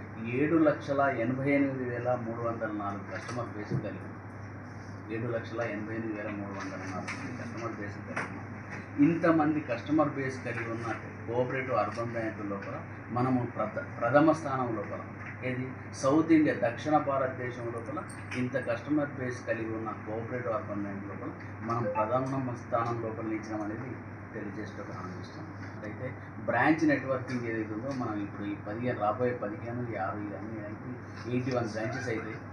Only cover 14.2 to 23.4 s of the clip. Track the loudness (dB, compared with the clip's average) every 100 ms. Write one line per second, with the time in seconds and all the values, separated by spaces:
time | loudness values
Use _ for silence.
14.2 | 8 6 2 0 0 -2 -4 -6 -6 -8
15.2 | -8 -6 -4 -2 -4 -6 -10 0 6 6
16.2 | 8 8 8 6 2 2 4 4 6 4
17.2 | 2 0 -4 -4 -4 -4 -4 -6 -6 -10
18.2 | -6 -2 0 0 0 -2 4 4 4 0
19.2 | -2 -2 -2 0 0 -2 -2 -4 -4 -4
20.2 | -2 -2 0 -2 -2 -2 -2 -4 -6 -6
21.2 | -6 -8 -8 -6 -2 0 2 2 2 2
22.2 | 2 0 0 -4 0 0 2 0 -2 -4
23.2 | -2 -2